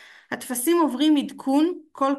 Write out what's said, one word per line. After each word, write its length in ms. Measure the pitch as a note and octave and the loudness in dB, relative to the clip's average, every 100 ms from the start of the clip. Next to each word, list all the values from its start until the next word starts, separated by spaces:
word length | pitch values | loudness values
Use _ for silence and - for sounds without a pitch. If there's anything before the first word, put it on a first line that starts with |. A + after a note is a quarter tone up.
| - - - | -20 -20 -12
הטפסים 500 | A#3+ - A#3+ D#4+ E4+ | -12 -8 -4 0 2
עוברים 360 | D4+ B3 D#4 D4 | 2 2 2 2
עדכון 580 | G#3 - C4+ C#4 E4 F4 - | 0 -6 0 2 2 -2 -10
כל 200 | - C4+ | -4 -2